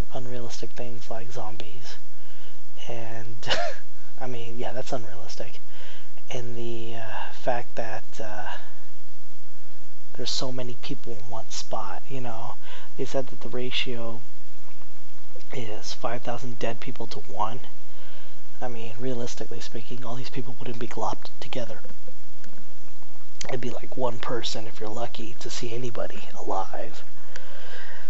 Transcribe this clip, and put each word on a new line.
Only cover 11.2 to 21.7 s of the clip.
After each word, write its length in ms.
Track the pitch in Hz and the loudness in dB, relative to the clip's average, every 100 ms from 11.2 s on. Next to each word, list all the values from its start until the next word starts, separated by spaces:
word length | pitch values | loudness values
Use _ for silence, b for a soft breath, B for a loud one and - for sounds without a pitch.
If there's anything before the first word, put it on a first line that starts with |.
| - | 0
one 200 | 131 - | 0 0
spot, 520 | - - - - - - | 0 0 0 0 0 0
you 120 | 135 | 0
know. 340 | 123 110 - - B B B - | 0 0 0 0 B B B 0
They 80 | 131 | 0
said 220 | 139 127 | 0 0
that 140 | - | 0
the 80 | 123 | 0
ratio 720 | 123 127 123 127 120 117 113 - - - - - - - - - - - - - | 0 0 0 0 0 0 0 0 0 0 0 0 0 0 0 0 0 0 0 0
is 400 | 135 107 110 - | 0 0 0 0
five 300 | - 120 120 | 0 0 0
thousand 360 | - 120 127 117 | 0 0 0 0
dead 200 | 131 113 | 0 0
people 280 | 117 - 110 | 0 0 0
to 120 | 113 | 0
one. 400 | - 98 110 123 - - - B B B B B - - | 0 0 0 0 0 0 0 B B B B B 0 0
I 80 | 127 | 0
mean, 260 | 117 113 117 | 0 0 0
realistically 640 | 127 120 120 - 113 120 | 0 0 0 0 0 0
speaking, 420 | - 117 - 127 | 0 0 0 0
all 120 | 127 127 | 0 0
these 160 | 127 | 0
people 240 | 135 123 123 | 0 0 0
wouldn't 200 | 127 117 | 0 0
be 80 | 117 | 0
glopped 420 | 113 - - - - | 0 0 0 0 0
together. 420 | - 127 113 | 0 0 0